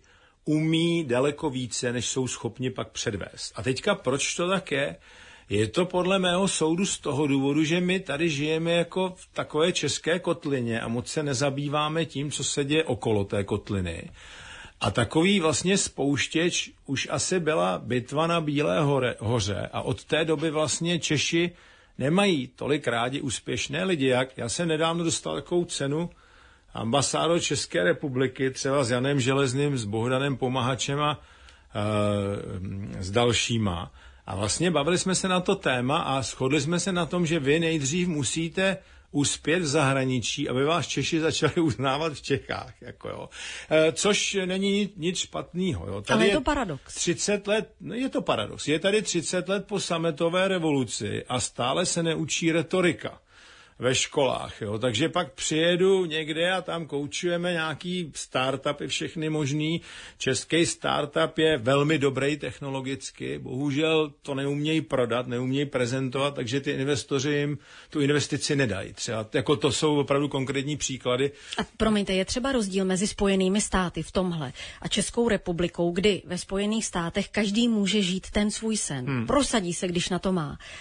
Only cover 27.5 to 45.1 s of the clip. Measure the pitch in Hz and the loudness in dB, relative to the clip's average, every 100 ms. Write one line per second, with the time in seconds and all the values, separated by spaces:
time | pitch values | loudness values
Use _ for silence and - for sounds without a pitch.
27.5 | - - 175 175 160 147 127 131 - 135 | -2 -2 2 2 2 -2 0 0 2 -2
28.5 | 131 135 143 117 123 135 143 123 135 135 | 0 0 2 2 2 2 2 2 2 2
29.5 | 135 147 131 107 110 120 131 143 127 127 | 2 0 0 -2 -2 0 0 0 0 0
30.5 | 131 123 131 - 143 147 147 - - - | 0 0 -2 -2 0 0 -2 -10 -20 -20
31.5 | - - 110 104 104 104 101 101 101 - | -20 -10 -4 0 2 2 0 -2 -4 -8
32.5 | 98 95 98 101 - 95 110 120 113 - | -8 -8 -8 -8 -8 0 2 4 2 0
33.5 | 117 101 85 - - - - - 95 107 | 0 0 -2 -6 -14 -20 -18 -10 -4 -2
34.5 | - 175 151 147 180 185 175 190 180 180 | 0 2 2 2 0 0 -2 0 0 0
35.5 | 190 147 127 123 160 147 135 - - 131 | 0 0 0 0 0 0 -2 -4 -2 0
36.5 | 151 143 175 196 175 170 180 160 165 135 | 2 2 -2 0 -2 -2 0 0 2 2
37.5 | 160 165 160 135 175 180 147 123 160 165 | 2 2 0 0 0 0 0 -2 -2 -2
38.5 | 190 190 185 - - - 143 139 - 147 | 0 0 0 -8 -20 -4 0 0 0 0
39.5 | 175 156 156 135 135 131 127 101 - 143 | 0 2 2 4 2 2 0 -2 -4 -2
40.5 | 123 143 170 - 147 131 165 156 - 151 | 0 2 0 0 -2 0 0 2 2 2
41.5 | 180 160 - 135 139 165 139 - 139 - | 2 2 2 0 0 -2 -6 -2 -2 -2
42.5 | 107 123 - 117 - 107 - - - - | -8 -8 -14 -18 -12 -10 -10 -12 -14 -12
43.5 | - - 156 160 156 202 202 - 196 180 | -12 2 4 4 4 2 2 0 -2 -2
44.5 | 190 196 202 202 170 170 | 0 2 2 0 -2 -4